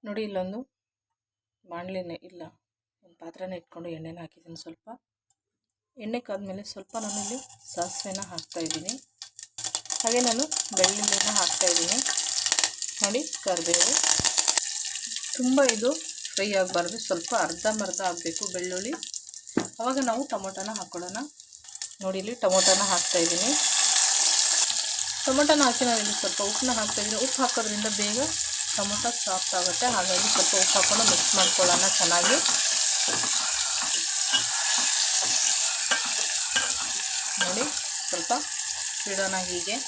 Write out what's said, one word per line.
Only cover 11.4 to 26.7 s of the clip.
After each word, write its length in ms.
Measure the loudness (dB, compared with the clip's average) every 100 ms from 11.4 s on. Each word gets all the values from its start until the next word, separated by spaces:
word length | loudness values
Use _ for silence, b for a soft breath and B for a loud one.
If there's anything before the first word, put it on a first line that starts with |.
| 0 2 2 2 2 0 0 -2 -2 -2 0 2 0 -2 -10 0
ನೋಡಿ, 200 | 0 0 -4 -6 -4
ಕರಿಬೇವು. 480 | -2 2 4 6 4 4 4 2 2 2 0 0 -6 -6 -6 -6 -6 -6 -2
ತುಂಬ 200 | 2 4 4 2
ಇದು 140 | 0 -2 -6 -10 -8
ಫ್ರೈ 140 | -4 -2 0
ಆಗಬಾರ್ದು, 360 | 0 -2 -4 -6 -6
ಸ್ವಲ್ಪ 240 | -6 -2 -2 -2
ಅರ್ಧಂಬರ್ಧ 540 | -2 -4 -2 -4 -4 -4
ಆಗಬೇಕು 360 | -4 -6 -6 -6 -6
ಬೆಳ್ಳುಳ್ಳಿ. 380 | -6 -6 -6 -8 -10 -12 -14 -18 -6 -6 -6 -6
ಆವಾಗ 180 | -4 -2 -2
ನಾವು 140 | -2 -4
ಟೊಮೊಟೊನ 400 | -6 -8 -10 -8 -8
ಹಾಕ್ಕೊಳ್ಳೋಣ. 380 | -10 -10 -10 -10 -10 -14 -20 -20 -18 -10 -10 -8
ನೋಡಿ, 160 | -6 -6
ಇಲ್ಲಿ 120 | -6 -2
ಟೊಮೊಟೊನ 400 | 2 4 6 4 4
ಹಾಕ್ತಾಯಿದ್ದೀನಿ. 580 | 2 2 2 2 2 2 2 4 4 4 6 4 4 4 4 4 4 2 0 -2 -2 -4 -2 0
ಟೊಮೊಟೊನ 360 | 2 4 6 6
ಹಾಕಿ 160 | 4 0
ನಾನು 120 | 0 0
ಇಲ್ಲಿ 120 | -2
ಸ್ವಲ್ಪ 180 | -2 -2 -2
ಉಪ್ಪನ್ನ 240 | 0 0